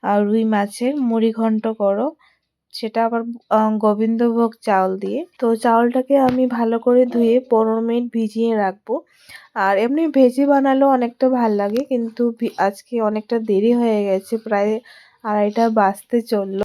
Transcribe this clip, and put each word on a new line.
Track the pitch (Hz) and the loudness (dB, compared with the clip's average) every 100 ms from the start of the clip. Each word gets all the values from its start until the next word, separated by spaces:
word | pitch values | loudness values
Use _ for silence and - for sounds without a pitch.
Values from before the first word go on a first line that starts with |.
আহ, | 196 208 | 0 0
রুই | 208 220 220 | 2 0 0
মাছের, | 214 202 - 240 294 | 0 -2 -4 -4 -2
মুড়ি | 247 226 226 | -2 0 0
ঘন্ট | 226 226 220 226 220 | 0 -2 0 -2 -2
করো, | 202 202 262 330 _ _ _ _ _ | 0 0 -2 -6 _ _ _ _ _
সেটা | - 220 226 | -10 -6 -2
আবার, | 226 233 233 233 _ | -2 -2 -6 -12 _
আহ, | 214 214 214 | 0 0 0
গোবিন্দভোগ | 214 208 220 226 233 233 233 226 | 0 0 0 0 0 0 -2 -4
চাউল | - 190 190 190 | -2 0 0 -2
দিয়ে।" | 196 226 349 _ | -6 -6 -8 _
তো | 240 226 | -2 0
চাউলটাকে | 240 226 240 254 262 277 | 2 2 2 0 0 2
আমি | 262 254 254 | 2 2 -2
ভালো | 240 226 226 | 0 -2 0
করে | 233 247 254 | 2 2 2
ধুয়ে | 240 233 240 254 | 2 2 2 2
পনেরো | 226 220 226 | 0 2 0
মিনিট | 233 233 240 | -2 -2 -2
ভিজিয়ে | 233 220 220 226 220 | -4 -4 -2 -2 0
রাখবো। | 196 196 - 262 - _ _ - - 233 | -2 -4 -8 -8 -8 _ _ -20 -14 -2
আর | 196 196 | 0 2
এমনি | 233 285 320 | 0 0 0
ভেজে | 269 254 247 285 | 4 4 4 2
বানালেও | 277 269 269 277 | 2 2 2 2
অনেকটা | 262 240 240 262 | 2 -2 -2 0
ভাল | 254 233 | 0 0
লাগে, | 208 202 220 | 0 0 -2
কিন্তু | 285 254 226 220 240 | -2 -4 -4 -2 -4
ভি-, | 226 226 - | -2 -8 -2
আজকে | 190 196 - 240 | -4 -4 -8 -4
অনেকটা | 214 214 208 233 | -2 -4 -4 -6
দেরি | 220 196 220 | 0 0 2
হয়ে | 240 233 214 | 2 2 0
গেছে, | 202 190 196 226 | 0 -4 -4 -8
প্রায় | - 202 208 214 - - - _ | -4 -2 -2 -4 -8 -20 -20 _
আড়াইটা | 226 208 208 214 226 | -4 -2 0 0 0
বাজতে | 220 196 196 - 240 | 2 0 0 -4 -4
চললো। | 226 214 196 196 | -2 -4 -4 -6